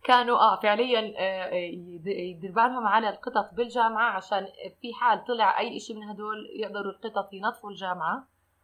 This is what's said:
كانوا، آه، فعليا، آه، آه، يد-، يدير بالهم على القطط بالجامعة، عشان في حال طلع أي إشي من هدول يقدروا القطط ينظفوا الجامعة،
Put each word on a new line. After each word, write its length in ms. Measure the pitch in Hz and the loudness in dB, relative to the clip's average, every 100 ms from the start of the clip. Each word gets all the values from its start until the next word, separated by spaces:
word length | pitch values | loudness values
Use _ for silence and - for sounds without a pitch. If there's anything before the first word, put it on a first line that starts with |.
كانوا، 340 | - 247 240 240 | 6 6 6 6
آه، 220 | 220 190 | 6 6
فعليا، 540 | 214 208 254 240 220 - | 2 4 4 2 0 -2
آه، 260 | 185 190 | -2 -2
آه، 100 | 185 180 | -2 -4
يد-، 520 | 175 180 175 175 165 | -4 -8 -12 -12 -6
يدير 440 | 196 180 175 185 | -6 -6 -8 -4
بالهم 360 | 180 240 254 220 | 2 2 2 2
على 220 | 208 220 | 2 2
القطط 440 | 202 - 233 196 | -4 -2 -2 -2
بالجامعة، 580 | - 240 233 226 220 233 196 | -4 -4 2 2 2 0 0
عشان 320 | - 202 190 - 190 - | -2 -4 -4 -10 -16 -12
في 120 | 240 | -12
حال 300 | 233 240 214 - | -2 2 2 0
طلع 340 | 240 208 - | 2 4 4
أي 180 | - - | 0 -6
إشي 160 | 208 | -10
من 100 | 214 | -12
هدول 460 | 214 202 208 214 214 - | -12 -10 -8 -8 -10 -8
يقدروا 360 | 208 202 202 | -8 -6 -8
القطط 420 | 196 226 214 196 | -8 -6 -6 -6
ينظفوا 360 | 196 202 233 208 | -4 -6 -6 -12
الجامعة، 580 | 185 190 180 160 220 269 _ _ _ | -10 -6 -4 -2 -4 -6 _ _ _